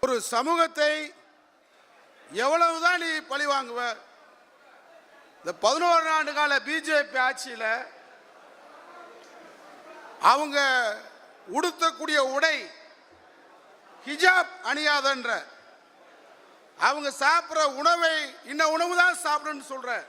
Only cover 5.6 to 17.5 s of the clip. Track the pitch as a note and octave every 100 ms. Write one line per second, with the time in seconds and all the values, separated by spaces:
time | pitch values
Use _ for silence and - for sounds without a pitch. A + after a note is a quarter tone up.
5.6 | G#3 D4 F4 E4+ D#4+ D#4 D4 D4 D4 C#4
6.6 | G#3+ D#4+ D#4 D4+ C#4+ C4 B3+ C4+ C4 A#3
7.6 | A3 A#3 C4 - - - - - - -
8.6 | - - - - - - - - - -
9.6 | - - - - - - - B3+ D4+ C#4+
10.6 | C#4 B3+ A#3 G#3+ - - - - - A3+
11.6 | F4 - E4 - D#4 D4+ C4 C4+ D#4+ D4
12.6 | F#3+ - - - - - - - - -
13.6 | - - - - - D4 F4+ F#4 E4+ -
14.6 | G#3+ C#4 D4+ D4 C4+ C4+ A#3+ G#3 C#3+ -
15.6 | - - _ _ - - - - - -
16.6 | - - A3 C#4+ C#4+ C4+ C#4 E4 E4